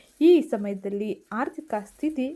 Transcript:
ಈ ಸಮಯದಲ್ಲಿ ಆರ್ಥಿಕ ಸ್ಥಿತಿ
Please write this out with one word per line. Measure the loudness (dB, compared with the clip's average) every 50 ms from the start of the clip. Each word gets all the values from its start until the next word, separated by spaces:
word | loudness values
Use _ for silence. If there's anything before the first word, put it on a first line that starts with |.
| _ _ _ 4
ಈ | 6 6 6 6 4 2
ಸಮಯದಲ್ಲಿ | -2 -4 -4 -4 -6 -6 -6 -6 -6 -4 -4 -6 -6 -8 _ -8 -6 -6
ಆರ್ಥಿಕ | -4 -6 -6 -10 -10 -8 -8 -8 -8 -10
ಸ್ಥಿತಿ | -10 -6 -6 -4 -4 -4 -4 -6 -6